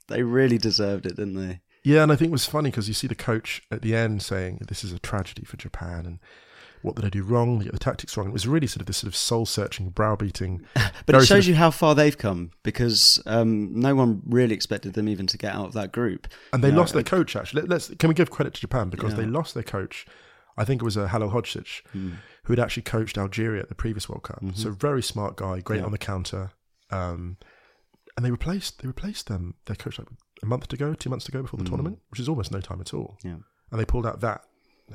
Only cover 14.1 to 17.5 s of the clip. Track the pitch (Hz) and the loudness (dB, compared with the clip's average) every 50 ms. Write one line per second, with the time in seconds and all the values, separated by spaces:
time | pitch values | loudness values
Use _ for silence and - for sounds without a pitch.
14.1 | 110 95 - - 117 123 127 117 110 95 - - 107 101 - 98 92 110 107 107 | 4 0 0 2 4 4 6 4 4 0 -2 -4 -4 -6 -6 -6 -4 -2 -2 0
15.1 | 107 90 98 92 - - - 104 101 101 101 92 110 110 101 92 - 117 120 110 | -2 -2 -2 -2 -2 -2 -4 -6 -4 -4 -6 -6 -4 -6 -6 -4 -2 0 0 0
16.1 | 92 - - - - - - - - 127 120 139 147 165 175 - - 156 117 - | 0 -2 -6 -12 -14 -14 -10 -4 0 4 4 6 8 8 6 6 4 0 2 2
17.1 | - 190 160 - - 104 107 - | 2 2 2 2 0 -6 -8 -2